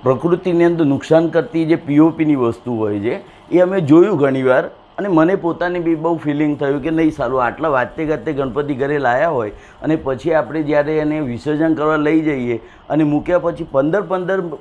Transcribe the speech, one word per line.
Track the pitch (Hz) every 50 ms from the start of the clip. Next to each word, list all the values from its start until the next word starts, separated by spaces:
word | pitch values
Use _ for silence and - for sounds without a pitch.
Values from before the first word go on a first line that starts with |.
| -
પ્રકૃતિની | 123 135 120 - 175 175 175 - 185 170 170 170
અંદર | 170 170 165 165
નુકસાન | 139 139 131 - - 160 160 165
કરતી | 160 151 165 156 - - 165 165
જે | 156 170
પી | 165 - 139 143 147
ઓ | 156 165
પીની | 151 156 160 151 147
વસ્તુ | 135 120 117 117 - - 123 120
હોય | 110 107 104 104 101
છે, | 101 117 156 196 - - - - - -
એ | - 175
અમે | 180 180 196 196
જોયું | 160 131 151 170 185 208 202
ઘણીવાર | 139 139 139 131 135 131 127 127 139 - - - - - _ _
અને | - 190
મને | 208 175 156 160 175 196
પોતાને | 185 160 170 160 160 175 180 180 180
બી | 165 165 165
બહુ | 151 160 170 170
ફિલિંગ | 156 - 151 147 147 151 147 147 135
થયું | 147 139 139 143 123
કે | 165
નહીં | 165 160 160 156
સારું, | 151 - 131 120 131 131 123
આટલા | 117 101 - - 160
વાતે | 139 127 123 123 - - 160
ગાતે | 151 151 147 107 156 151
ગણપતિ | 135 139 131 101 139 147 143 143
ઘરે | 120 139 139 151
લાયા | 147 135 120 120 131 156 170
હોય | 156 123 110 104 - - - - - - -
અને | 147 156
પછી | 151 - 131 131 127 - 170 160
આપણે | 156 143 - 143 160 156
જ્યારે | 143 151 147 143 151 156
એને | 156 151 151 151 156
વિસર્જન | 151 123 120 113 - 151 147 147 160 165 156
કરવા | 143 147 156 156
લઈ | 151 147 151 160 160
જઈએ | 156 156 143 131 123 120 117 110 - - - - - -
અને | 143 151 156
મૂક્યા | 147 147 147 - - 180 175
પછી | 143 170 160 - 165
પંદર | - - 135 139 151 170 208
પંદર | 202 165 190 185 175 170 190 190 180 170 151 -